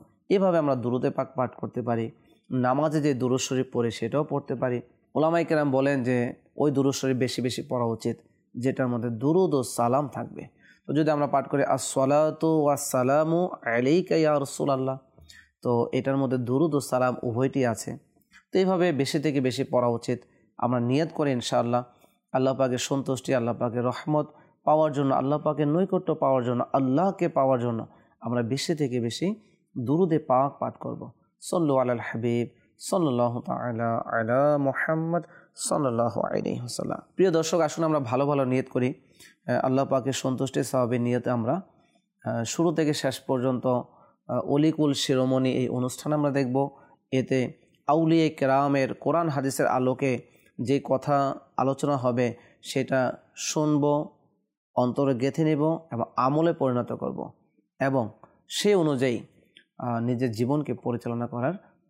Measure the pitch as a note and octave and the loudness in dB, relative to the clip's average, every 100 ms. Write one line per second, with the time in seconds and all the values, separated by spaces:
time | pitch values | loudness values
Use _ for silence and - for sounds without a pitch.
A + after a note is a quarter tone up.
0 | - _ - F#3+ F#3+ E3+ D3 C3 A#2+ B2 | -20 _ 0 2 4 2 2 0 0 0
1 | C#3 - C3 C#3 A#2+ - A2+ B2 A#2+ A#2 | 0 -2 -4 -4 -4 -4 -10 -6 -2 -2
2 | A2+ - _ _ - B2+ B2+ C3+ D#3 D#3 | -4 -8 _ _ -6 0 2 2 0 2
3 | D3 B2+ B2 B2+ - C3 B2+ A#2+ A#2 - | 0 0 0 0 -2 -2 -2 -2 -2 -2
4 | A2+ C#3 D3+ C#3+ C#3+ B2+ C3 B2 - _ | -4 -2 -2 -4 -6 -4 -2 -4 -8 _
5 | _ C3 D#3 E3+ E3 D#3 D3 C3 C#3 C#3 | _ 0 2 2 2 2 2 2 2 2
6 | B2 B2 A#2+ - _ - D3 C3+ C#3 C3 | 2 0 0 -4 _ -2 0 2 2 0
7 | C3 B2+ B2 - B2 A#2 C#3+ B2+ A#2 A2+ | -2 0 -2 -2 -4 -4 -4 -2 -2 -2
8 | A#2+ A2+ _ _ _ - B2+ B2+ B2+ A#2+ | -4 -6 _ _ _ -6 -4 -2 -2 -2
9 | A#2+ A2 C#3 E3+ F#3 C#3+ A#2+ - A#2+ C3 | -4 -2 0 2 2 0 -2 -2 0 0
10 | C#3 A2+ A#2 E2 - _ - _ - C#3+ | -2 -6 -10 -12 -18 _ -20 _ -4 0
11 | D#3 D3 C#3+ C#3 C3+ C#3+ C#3 C3+ - C3+ | 2 2 2 0 0 0 2 0 -2 0
12 | C3+ D3 D#3 D3+ D#3+ D#3 C#3+ C#3 - C3 | 2 4 2 2 2 4 2 0 0 0
13 | B2+ D3 D#3 E3+ F3+ - A#2+ A#2 C3 E3+ | 2 2 2 2 0 -4 -2 0 4 2
14 | - E3 D3+ D3 C#3 - D3 C3 C3 C3+ | 2 2 2 2 -2 -2 0 0 -2 -6
15 | - _ - - _ _ B2+ A#2+ - C3 | -10 _ -20 -20 _ _ 0 2 2 0
16 | B2+ C#3 C3 B2+ A#2+ C3+ E3 C#3+ - B2+ | 0 0 2 0 0 2 2 0 0 0
17 | B2+ A#2+ B2 A2+ C3+ C#3 A#2+ A2+ - C3 | 2 0 -2 0 0 2 0 0 -6 -12
18 | _ _ _ - _ F3+ F#3+ F#3 F3+ C3+ | _ _ _ -20 _ 0 2 2 2 2
19 | C3+ D#3 D3+ C#3 B2+ B2 B2+ B2 A#2+ A#2 | 0 0 0 0 0 -2 0 0 2 0
20 | - B2 - _ _ - A#2+ B2 A#2+ C3+ | -2 -6 -8 _ _ -6 -2 0 0 0
21 | D#3+ - D3 B2 - B2 A#2+ B2 B2+ _ | 0 -2 0 0 0 0 0 0 -4 _
22 | _ _ _ C3 C3+ B2+ C3 B2 - C#3 | _ _ _ 0 2 2 0 0 -2 -2
23 | C3 C3 - C3 A#2 A#2 A#2+ A#2+ A#2+ A#2+ | -2 -4 0 0 0 -2 -2 -2 -2 -2
24 | - D3+ D3 - - _ - D#3 D#3 C#3+ | -2 -2 -2 -8 -20 _ 0 2 2 0
25 | C#3 C3+ C3 D3 D#3 C#3+ D3 E3 F#3+ F#3 | 0 0 0 0 0 0 0 2 0 0
26 | F#3 D#3 C#3 C3 B2 A#2+ - C#3 C3 C#3 | -2 0 2 2 2 -2 0 0 2 2
27 | F#3+ F#3 E3+ C#3+ C3+ B2+ A#2+ A2+ A2 - | 0 0 -2 2 2 2 0 -4 -8 -14
28 | _ _ A#2 A#2+ A2+ C3+ - D#3 C#3 B2 | _ _ -4 -2 -2 -2 -2 -2 -2 -2
29 | A2+ - F3 A3 _ _ _ - A#2 D#3 | -4 -2 -4 -4 _ _ _ -6 0 2
30 | F#3 D#3 - B2+ C#3 - A#2+ - B2 A#2 | 2 2 2 2 2 -2 -8 -8 -10 -10
31 | A#2+ - _ _ - F3+ D3+ C3 B2 A#2+ | -12 -18 _ _ -4 0 2 2 2 -2
32 | - A#2 A#2+ A#2+ A#2 - _ - - G3 | -4 -4 -2 0 -2 -8 _ -18 -4 0
33 | D#3 A#2+ A#2+ A#2+ - B2+ A#2+ A2+ A#2 A#2 | 2 2 0 -2 -6 -6 -6 -4 -2 -2
34 | - A#2 A2 B2+ D3 D3 C3+ - - D#3+ | -2 -2 0 2 2 2 0 -2 -2 -2
35 | E3 E3+ D#3+ - - - - E3+ C3+ A#2 | -2 -4 -6 -16 -20 -10 -4 0 0 0
36 | A#2 - - G#1 - B2 A#2+ - - - | 0 0 -2 -2 -4 -4 -6 -8 -8 -8
37 | - - F#3 D#3+ D#3+ F3 D3+ - E3 D3+ | -6 0 2 4 2 2 0 0 0 0
38 | A#2 B2+ C#3+ C#3+ B2+ C3 C3 C3 B2+ - | 0 0 2 2 2 0 0 0 0 -2
39 | _ - - _ - A#2+ C3 C3 C3+ C3+ | _ -20 -20 _ -2 0 2 2 2 0
40 | C3 B2+ C3+ B2+ C3+ C#3+ C3+ C3 A#2+ A#2+ | 0 -2 -2 -2 -2 -2 -2 0 0 0
41 | A#2+ B2 A#2+ B2 A2+ F3 - _ _ _ | 0 0 0 -2 0 -2 -6 _ _ _
42 | _ _ A#2+ A#2 A2+ - E3+ D#3 D3+ D3 | _ _ -6 -4 -4 0 0 2 0 0
43 | C3+ B2+ - C3 C3 B2 C3 B2 - _ | -2 -4 -2 0 0 0 0 -2 -4 _
44 | _ _ - B2 - C#3+ D#3 D3+ D3+ C#3 | _ _ -6 -4 0 2 2 2 0 0
45 | - C3 C3 C3 C3 B2+ B2+ B2 B2 - | 0 2 2 2 2 0 -2 -2 -4 -6
46 | D3+ D3+ D3 C#3 B2+ C3 C#3 - - _ | -4 0 0 0 0 0 -2 -6 -20 _
47 | _ C3 A#2+ C3 A#2+ - _ _ - D#3 | _ -2 0 0 0 -6 _ _ 0 2
48 | D#3+ E3 D#3 - C3+ C3+ C#3+ C#3 B2+ - | 4 4 4 2 2 2 2 2 0 -2
49 | C#3+ D#3+ E3+ C3+ C3+ B2+ C#3+ B2+ B2+ B2+ | -2 0 0 -2 -2 0 0 2 0 0
50 | C3+ A#2+ - _ _ - A#2+ C#3 - C3 | 0 -2 -6 _ _ -6 0 0 0 -2
51 | - C#3 C#3 - - - C3 C3+ D3 C#3 | 0 0 0 -4 -8 -2 -2 0 0 0
52 | B2 A#2+ B2 A#2 - _ - C3+ B2+ C3 | 0 0 0 -4 -14 _ -6 -4 0 0
53 | B2+ - _ - - D#3+ D3+ D3 D3 D3 | 0 -4 _ -12 -6 0 2 2 2 0
54 | D3+ - _ _ _ _ _ - B2 A#2 | -2 -12 _ _ _ _ _ -2 0 2
55 | C#3 A#2+ C3+ D#3+ D#3 D3 D#3 D#3+ - A#2 | 0 0 0 0 0 2 0 0 -4 -6
56 | - - C3 D3 E3+ D#3+ C3+ B2 A#2 A2+ | -4 0 0 2 2 2 0 0 -2 -6
57 | C3 - - - _ _ _ - C3+ C3+ | -6 -8 -10 -16 _ _ _ -4 -2 0
58 | G#2 - - _ - - G#3 G3 D#3 C3+ | -2 -8 -20 _ -10 -2 2 4 2 2
59 | C3 A2 - _ _ - _ - B2 A#2 | 0 -2 -6 _ _ -20 _ -10 -6 -2
60 | A#2 A#2+ B2+ A2 A#2+ D3 C#3 A#2+ - A#2+ | -2 -2 -2 -2 -2 -2 -2 -6 -6 -6
61 | A#2+ A#2 A#2+ A#2+ C3 G3 - _ | -4 -6 -6 -4 -4 -4 -12 _